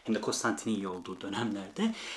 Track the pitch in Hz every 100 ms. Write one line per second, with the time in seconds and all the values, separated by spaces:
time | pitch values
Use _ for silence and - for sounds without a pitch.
0 | - 107 - 117 117 104 117 104 95 90
1 | 87 92 - 101 113 98 95 - 226 226
2 | -